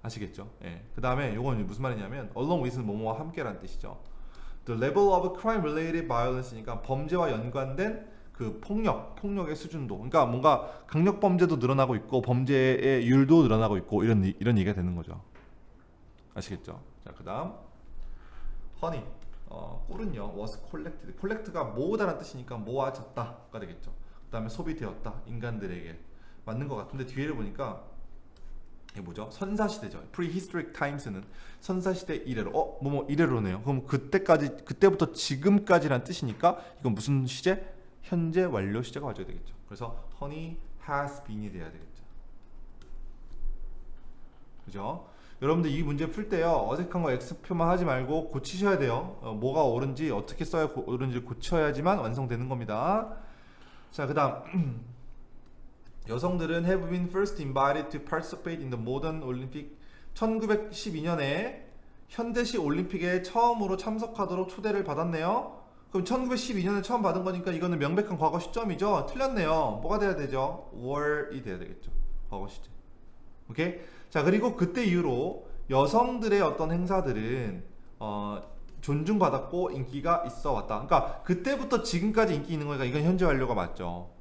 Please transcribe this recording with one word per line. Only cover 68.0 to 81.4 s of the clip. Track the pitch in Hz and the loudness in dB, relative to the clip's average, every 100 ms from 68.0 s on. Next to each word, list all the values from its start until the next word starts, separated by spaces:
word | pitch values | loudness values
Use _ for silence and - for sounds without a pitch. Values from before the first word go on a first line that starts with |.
| 208 175 | 2 2
과거 | 156 165 | 2 2
시점이죠. | - - 220 165 196 185 - | -2 -2 -2 0 2 2 0
틀렸네요. | 127 269 233 160 160 143 107 | 0 0 2 2 4 2 0
뭐가 | 160 208 | 0 2
돼야 | 202 165 | 2 0
되죠? | 139 131 135 - - - | -2 0 0 -2 -10 -8
were이 | 123 143 147 151 143 139 | -4 0 2 0 -2 -6
돼야 | 113 90 | -6 -6
되겠죠. | 85 - - - - - - | -8 -8 0 2 4 2 -2
과거 | 101 101 | -4 -6
시제. | - - - - - - - - - - | -8 -12 -14 -16 -20 -18 -18 -18 -18 -12
오케이? | 120 170 175 - - - | -2 -2 -2 -10 -16 -4
자, | 160 | 2
그리고 | 147 208 233 - | 6 6 4 2
그때 | 175 254 | 0 2
이후로 | 226 175 160 120 156 - - - - | 4 4 4 2 0 -4 -8 -8 2
여성들의 | 131 143 214 254 254 220 202 | 6 6 6 4 2 4 6
어떤 | 170 - 156 | 6 4 0
행사들은, | 170 180 190 156 110 110 131 117 90 90 - - - | 2 2 2 2 0 0 -2 -2 -6 -10 -12 -16 -8
어, | 107 104 104 101 - - - - | -6 -4 -4 -6 -8 -12 -12 -10
존중받았고 | - 147 160 214 180 135 - 175 180 | -2 0 2 4 4 2 -2 -2 -2
인기가 | 131 120 139 160 170 123 | -2 -6 -4 2 2 2
있어 | - 151 | -4 -2
왔다. | 117 101 107 135 | -2 0 -4 4
그러니까 | 156 - - | 4 4 -6
그때부터 | - 180 | 0 0